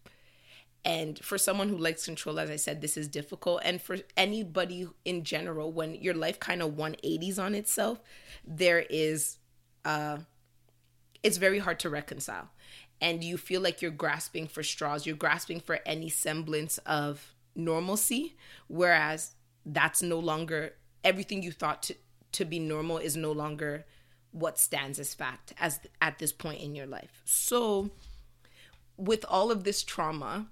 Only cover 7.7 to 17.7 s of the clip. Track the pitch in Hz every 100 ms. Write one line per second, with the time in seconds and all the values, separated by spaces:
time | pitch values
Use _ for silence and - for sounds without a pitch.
7.7 | - 208 233 - - - - - 160 180
8.7 | 170 - 156 156 156 - - _ _ _
9.7 | _ 151 151 151 151 165 _ _ _ _
10.7 | _ _ _ _ - 214 202 190 202 190
11.7 | 165 170 147 - 139 - 95 - - -
12.7 | - - _ 170 170 170 175 - 185 185
13.7 | 170 170 151 160 151 - - 156 - 151
14.7 | - 151 147 156 156 160 165 - 170 -
15.7 | 160 - 156 160 - - 156 156 151 160
16.7 | - - 151 147 143 - - _ - 165